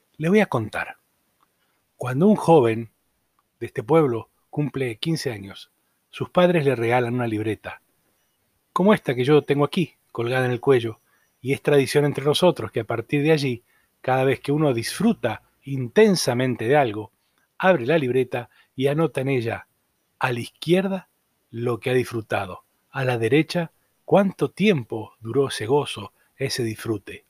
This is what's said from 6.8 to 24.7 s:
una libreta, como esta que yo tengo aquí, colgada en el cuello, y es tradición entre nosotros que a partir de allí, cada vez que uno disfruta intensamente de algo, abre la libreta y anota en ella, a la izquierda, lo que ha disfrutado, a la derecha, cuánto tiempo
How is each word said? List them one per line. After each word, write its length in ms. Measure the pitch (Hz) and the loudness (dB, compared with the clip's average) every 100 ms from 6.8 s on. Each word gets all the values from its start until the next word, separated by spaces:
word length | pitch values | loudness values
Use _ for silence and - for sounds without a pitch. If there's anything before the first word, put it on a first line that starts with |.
| 117 123 120 123 | 0 0 0 -2
una 120 | 120 | -4
libreta, 540 | 107 110 101 92 - _ _ _ _ _ _ _ _ _ | -4 -4 -6 -10 -16 _ _ _ _ _ _ _ _ _
como 200 | - 190 | 0 2
esta 220 | 214 - 127 | 2 0 -2
que 80 | |
yo 180 | 127 151 | 4 4
tengo 220 | - 143 147 | 4 0 0
aquí, 300 | 196 160 _ _ | -2 -6 _ _
colgada 340 | - 117 127 127 | -6 -4 -2 -2
en 60 | |
el 80 | 120 | -2
cuello, 420 | - 131 113 - _ _ _ _ | 2 2 2 -10 _ _ _ _
y 120 | 123 | -6
es 80 | 139 | -2
tradición 440 | - 147 131 147 143 | 2 2 4 2 0
entre 180 | 135 | 0
nosotros 480 | 143 139 180 - 110 | 0 2 2 2 -6
que 100 | 123 | -6
a 40 | 110 | -6
partir 380 | 117 - 147 | -6 -2 0
de 80 | 147 | 2
allí, 320 | 156 135 117 _ _ _ _ | 2 0 -4 _ _ _ _
cada 220 | - 131 | -2 0
vez 160 | 131 127 | 2 0
que 120 | - | -2
uno 220 | 147 151 | 0 0
disfruta 680 | 117 110 - 220 208 113 110 _ _ | 0 -4 0 0 0 -4 -6 _ _
intensamente 1040 | - 135 120 208 220 175 - 120 131 117 117 | -10 -8 0 4 4 4 0 0 0 -2 2
de 100 | 147 | 2
algo, 340 | 127 104 104 _ _ _ _ - | 2 -2 -12 _ _ _ _ -2
abre 280 | 185 170 117 | 2 2 2
la 120 | 165 | 0
libreta 520 | 127 127 123 123 113 _ _ - | 2 0 0 -4 -10 _ _ -4
y 120 | 135 | -2
anota 340 | 147 160 143 | 0 -2 -2
en 80 | 131 | -2
ella, 380 | 131 113 101 - _ _ _ _ - | -2 -2 -6 -10 _ _ _ _ -6
a 120 | 131 | -4
la 80 | 120 | -4
izquierda, 720 | 117 - 156 180 190 190 - _ _ _ _ | -8 -8 0 0 0 -6 -12 _ _ _ _
lo 280 | 113 120 117 | -6 -4 -4
que 100 | 131 | 0
ha 40 | |
disfrutado, 720 | 127 117 117 - 107 95 87 _ _ _ | 0 0 -6 -4 -6 -6 -12 _ _ _
a 120 | 139 | -6
la 140 | 127 120 | -4 -2
derecha, 540 | 113 143 151 175 165 _ _ _ - | 2 2 0 -4 -6 _ _ _ 0
cuánto 440 | 165 196 - 139 | 2 2 -2 -6
tiempo 640 | - 208 | 0 0